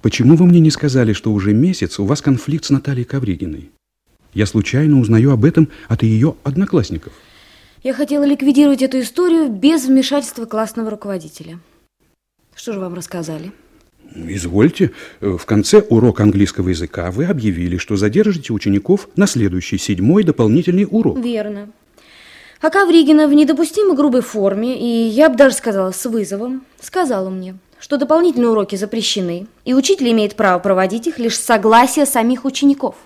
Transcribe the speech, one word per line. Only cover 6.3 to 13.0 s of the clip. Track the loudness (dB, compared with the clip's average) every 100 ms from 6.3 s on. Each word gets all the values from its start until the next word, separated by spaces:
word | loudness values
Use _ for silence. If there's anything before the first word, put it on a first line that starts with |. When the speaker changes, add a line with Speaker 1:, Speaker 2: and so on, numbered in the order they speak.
| -2
Speaker 1:
одноклассников. | -6 -4 -2 -2 -2 -8 -12 -20 _ _ _ _ _ _
Speaker 2:
Я | -8
хотела | -4 -2 0
ликвидировать | 0 0 2 4 4 4
эту | 0 -2
историю | -4 -2 0 2 0
без | 0 0 0 2
вмешательства | 2 2 -2 -4 -12 -8
классного | -6 -6 -6 -8
руководителя. | -8 -8 -10 -10 -20 -20 -20 _ _ _ _ _ _ _ _ _ -18
Что | -12
же | -10
вам | -10
рассказали? | -12